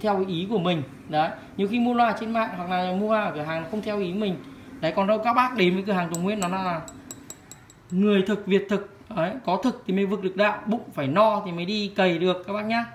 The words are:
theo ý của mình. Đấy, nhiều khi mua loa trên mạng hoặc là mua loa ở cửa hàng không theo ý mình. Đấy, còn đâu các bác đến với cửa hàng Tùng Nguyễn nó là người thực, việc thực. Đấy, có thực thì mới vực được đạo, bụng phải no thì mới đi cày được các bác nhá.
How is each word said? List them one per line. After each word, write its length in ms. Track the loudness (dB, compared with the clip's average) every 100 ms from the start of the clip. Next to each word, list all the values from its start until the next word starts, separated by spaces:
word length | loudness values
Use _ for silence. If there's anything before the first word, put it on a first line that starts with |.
theo 240 | 0 2 0
ý 180 | -2 0
của 80 | 0
mình. 240 | 2 0 -2 -10 -4
Đấy, 220 | 0 0 -2 -10 -2
nhiều 120 | 0
khi 120 | 2
mua 140 | 2
loa 220 | 4 2 2
trên 120 | -2
mạng 180 | -2 -2 -4
hoặc 140 | -2
là 220 | -2 0
mua 200 | 0 2
loa 120 | 0
ở 80 | 0
cửa 80 | -4
hàng 220 | -4 -6 -4
không 120 | -6
theo 160 | -4 -2
ý 140 | -2
mình. 240 | -2 -2 -4 -8 -18 -18 -4
Đấy, 120 | -2 2
còn 100 | 2
đâu 120 | 2
các 140 | 2
bác 240 | 2 2 4
đến 180 | 2
với 80 | 2 0
cửa 60 |
hàng 220 | -2 -2
Tùng 80 | -2
Nguyễn 180 | -2 0
nó 80 | -2
là 320 | -2 -2 -4 -6 -16 -18 -18 -18 -20 -20 -20 -20 -20 -4
người 320 | 2 4 4 4
thực, 200 | 0 2
việc 200 | 2 2
thực. 280 | -2 -2 -14 -8 -2
Đấy, 160 | -2 -2
có 160 | -2 0
thực 200 | 0 -2 -2
thì 80 |
mới 120 | 0 0
vực 160 | 0
được 140 | -2 2
đạo, 220 | 2 2 -2
bụng 240 | -4 -4
phải 140 | -4 0
no 340 | 4 4 4
thì 80 | -2
mới 120 | -4
đi 280 | -2 -2 -2 2
cày 220 | 2 4
được 280 | 2 0 -4
các 60 |
bác 100 | -4
nhá. 220 | -2 -2 -4